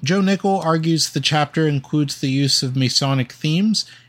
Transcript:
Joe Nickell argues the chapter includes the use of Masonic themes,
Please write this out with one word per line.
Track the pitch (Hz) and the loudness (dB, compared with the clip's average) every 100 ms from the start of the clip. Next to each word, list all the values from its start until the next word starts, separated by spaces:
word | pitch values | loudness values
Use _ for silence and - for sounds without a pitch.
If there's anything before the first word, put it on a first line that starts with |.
Joe | 135 190 | -2 0
Nickell | 190 196 202 190 | 2 0 0 0
argues | 160 165 165 160 - | 0 0 2 0 0
the | 151 | -4
chapter | 135 156 147 - 156 | -2 0 0 0 0
includes | 143 - 151 143 - | 0 -2 -2 -2 -2
the | 139 | -2
use | 135 139 - | 0 0 0
of | 135 131 | -2 0
Masonic | 127 - 139 135 123 | 0 0 0 0 -2
themes, | - 156 165 214 208 - - | -4 -2 2 2 0 -4 -14